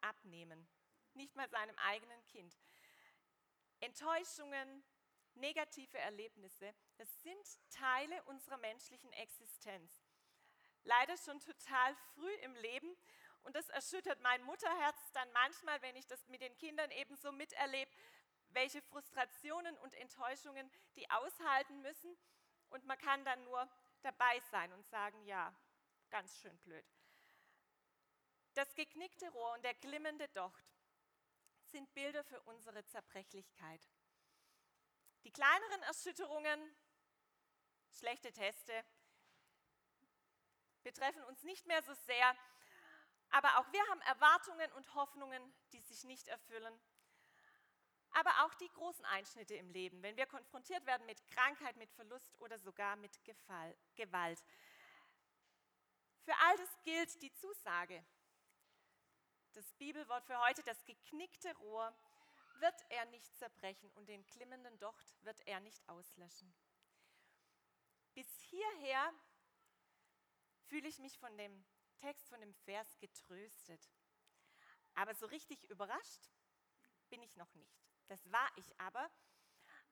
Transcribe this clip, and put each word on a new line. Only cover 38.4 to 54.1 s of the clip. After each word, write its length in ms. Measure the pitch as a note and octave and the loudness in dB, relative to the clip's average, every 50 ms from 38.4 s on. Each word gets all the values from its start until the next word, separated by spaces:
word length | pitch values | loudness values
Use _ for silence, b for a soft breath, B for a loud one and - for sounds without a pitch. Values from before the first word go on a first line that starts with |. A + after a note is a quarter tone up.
| G3 G#3 - - - A#3+ A3+ A3+ A3+ - _ b b b b b b b b b b b b b b _ _ _ _ _ _ _ _ _ _ _ _ _ _ _ _ _ _ _ _ _ _ _ | -4 -2 -4 -4 -8 -6 -6 -6 -6 -8 _ b b b b b b b b b b b b b b _ _ _ _ _ _ _ _ _ _ _ _ _ _ _ _ _ _ _ _ _ _ _
betreffen 420 | - B3 - - C4+ C4+ - D#4 B3+ | -14 -14 -2 2 0 0 0 -2 -12
uns 180 | B3 C4 - D4 | -14 -14 -12 -10
nicht 240 | F4 F#4+ - - | -10 -10 -10 -2
mehr 160 | E4+ E4 D#4+ D#4 | 2 2 2 2
so 100 | C#4 C#4 | -2 -12
sehr. 420 | - - A#3+ B3 A#3+ B3 B3+ B3+ - B B B B B B B B B B B B B B B _ _ - | -12 -2 0 6 8 8 8 8 4 B B B B B B B B B B B B B B B _ _ 8
Aber 280 | B3+ C#4 C#4+ C4+ - | 8 10 10 12 10
auch 140 | B3+ C4 - | 10 8 8
wir 140 | F4+ G4+ G#4 G#4+ | 4 4 4 4
haben 120 | F#4 D#4 | 4 2
Erwartungen 720 | - - C4 A3+ D4+ D4+ E4+ F4+ - G4 E4 D#4+ D#4+ C#4+ - | 4 2 6 12 12 12 12 12 8 -2 -4 -4 -4 -4 -4
und 200 | C4+ C4 - - | -12 -14 -4 0
Hoffnungen, 600 | C#4+ C#4 C#4 - C#4+ C#4 C4+ C4 B3+ B3+ C4+ - _ _ _ B3 | 0 0 0 -2 -10 -8 -6 -6 -8 -8 -12 -20 _ _ _ -20
die 80 | A3+ | -18
sich 220 | - - A3+ - C4 | -16 -16 -14 -14 -12
nicht 240 | B3+ C4 - - | -12 -12 -14 -8
erfüllen. 520 | - A#3 - - - A3+ A3+ A3+ A3+ A3+ A#3 _ _ _ b b b b b b b b b b b b b b b b b b b _ _ _ _ | -8 -8 -8 -8 -10 -10 -8 -8 -8 -12 -12 _ _ _ b b b b b b b b b b b b b b b b b b b _ _ _ _
Aber 340 | - D#4+ E4 F4+ - - D4+ | 4 6 6 8 8 8 6
auch 80 | D#4+ - | 6 4
die 160 | - F4+ E4+ | -8 -12 -12
großen 340 | - - E4 F4 - - - | -10 -8 -8 -8 -8 -6 -2
Einschnitte 500 | G3+ G3 G3 G#3 - - A3+ G3 - G#3 | -2 -2 -2 -2 -8 -14 -14 -10 -8 -8
im 140 | E3 F3+ F3+ | -10 -10 -10
Leben, 300 | F3 F#3 F#3 F3+ F#3 F3+ | -8 -8 -8 -8 -8 -10
wenn 140 | F#3+ G#3 A3 | -10 -8 -2
wir 120 | A#3+ C4 | -2 -4
konfrontiert 580 | - C#4 B3+ B3+ - - B3+ - - F4+ F4+ C4+ | -2 -4 -14 -14 -14 -16 -16 -10 -6 -8 -6 0
werden 200 | C4 B3+ B3 A#3 | 0 -2 -2 -2
mit 220 | A3+ G#3+ - _ | -10 -14 -14 _
Krankheit, 480 | - - B3+ B3+ C#4 D4 - D4 B3 A#3+ | -6 2 4 4 4 2 -2 -8 -10 -8
mit 160 | A#3 A3 - | -10 -18 -18
Verlust 480 | - A#3+ A3 G#3 B3 B3+ - - - - | -16 -20 -16 -16 -16 -16 -16 -20 -20 -16
oder 180 | - G#3+ A3+ G#3 | -12 -12 -12 -10
sogar 360 | F#3+ G3 - - G3+ G3+ G#3 | -12 -14 -6 -2 -2 -2 -2
mit 260 | G#3 G#3 G3+ - - _ | -4 -8 -16 -18 -18 _
Gefall-, 500 | A3 G#3+ - - - F#3 E3 D#3+ E3 - _ _ _ _ | -18 -18 -18 -14 -10 -8 -8 -8 -10 -10 _ _ _ _
Gewalt. 460 | A3+ A3 F3+ | -8 -6 -2